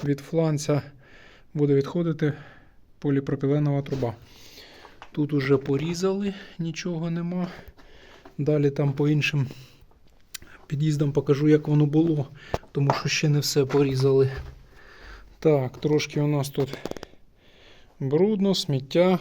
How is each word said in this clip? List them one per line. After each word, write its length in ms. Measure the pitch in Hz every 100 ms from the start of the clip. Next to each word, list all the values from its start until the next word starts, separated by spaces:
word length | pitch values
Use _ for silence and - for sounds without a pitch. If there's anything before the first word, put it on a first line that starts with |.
Від 160 | 143 143
фланця 600 | - 165 160 147 - 147 - - - - - - -
буде 200 | 151 143
відходити 580 | 139 135 175 170 156 151 143 - - - - - -
поліпропіленова 840 | 147 139 139 135 139 147 147 139
труба. 320 | 139 135 120 107 - - - - - - - - -
Тут 200 | - 143
уже 240 | 147 135 139
порізали, 800 | 135 139 160 170 190 196 202 190 - -
нічого 520 | 165 160 180 165 170
нема. 380 | 170 170 180 180 - - - - - - - - -
Далі 320 | 143 151 143
там 220 | 143 143
по 160 | 139 147
іншим 380 | 151 - 147 131 - - - - _ - - _ - - - -
під'їздам 460 | 143 156 147 143
покажу, 360 | 143 135 139 151
як 200 | 151 151
воно 180 | 147 147
було, 420 | 151 165 151 131 - - - -
тому 180 | 143 139 -
що 80 | 143
ще 200 | - 156
не 100 | 147
все 260 | - 147
порізали. 640 | 131 143 139 131 135 135 135 - - - - - - - - - - -
Так, 400 | 156 147 123 -
трошки 420 | 151 151 - 147
у 60 | 147
нас 240 | 147 139
тут 280 | 143 135 - - - - - - _ - - - - - -
брудно, 540 | 139 151 208 208 196
сміття. 640 | 185 - 139 139 170 180 180